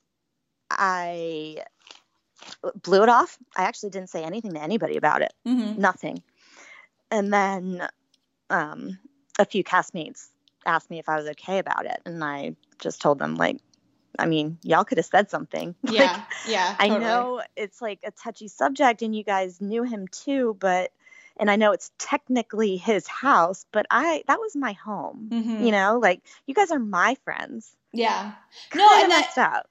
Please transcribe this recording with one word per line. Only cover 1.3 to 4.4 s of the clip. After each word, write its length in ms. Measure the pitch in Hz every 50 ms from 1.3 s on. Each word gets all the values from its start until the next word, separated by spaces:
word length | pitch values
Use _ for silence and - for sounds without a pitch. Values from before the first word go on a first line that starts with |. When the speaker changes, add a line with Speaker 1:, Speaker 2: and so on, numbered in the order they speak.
| 160 156 156 156 156 151 - - _ _ _ - - - _ _ _ _ _ _ _ _ - - - - - - - 190 -
Speaker 1:
blew 200 | 175 190 190 220
it 60 | 240
off. 280 | 233 247 349 - - _ - _ _
I 80 | - 185
actually 260 | 214 - - 214 202
didn't 180 | 190 190 185 -
say 140 | - 170 160
anything 300 | 160 185 233